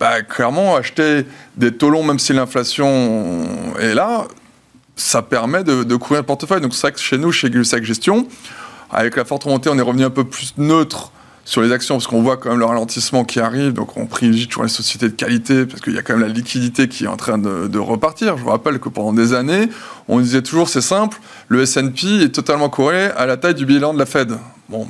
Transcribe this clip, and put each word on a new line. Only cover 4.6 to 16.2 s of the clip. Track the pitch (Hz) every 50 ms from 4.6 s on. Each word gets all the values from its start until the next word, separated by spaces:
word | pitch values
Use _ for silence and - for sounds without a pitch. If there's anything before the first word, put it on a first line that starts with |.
| _ _ _ - _ _ _
ça | - - - - 120
permet | 107 - 131 117 113 127 160 190
de, | 185 156 131 127 117
de | 117 123
couvrir | 120 - - 147 147
le | 139
portefeuille. | 143 135 - 160 - 190 180
Donc | 143 120 120
c'est | -
vrai | - 139
que | - -
chez | - - 135
nous, | 131 160 175
chez | - - 147 120
Gay-Lussac | 120 123 113 - 131 120 110
Gestion, | 113 110 - - 180 208 240 254 - - - - - - - - - - - - -
avec | - - 113 117 -
la | 135 120
forte | - 143 135 -
remontée, | 147 135 123 - 156
on | 143 131
est |
revenu | 120 123 123 131 131
un | 127
peu | 127 139 127
plus | 131 - - - - - 143
neutre | 147 156 160 160 151 - - - - - - - - - - - -
sur | - - 120
les | 113 117
actions, | 123 120 - - 139
parce | 120 -
qu'on | - 120 113
voit | 113 131 127
quand | 127 - 117
même | 120 120
le | 113
ralentissement | 113 120 113 113 117 - 120 - - 135 127 117
qui | 120 - 123
arrive, | 113 113 120 139 143 139
donc | 117 98 - - -
on | - -
privilégie | - - - 123 113 113 117 120
toujours | - - 120
les | 113 113
sociétés | - - 107 - - 110 120 110
de | 107
qualité, | - - 120 120 113 113 135 135 131 127
parce | 127 - -
qu'il | - - 90
y | 95
a |
quand | - -
même | 117 117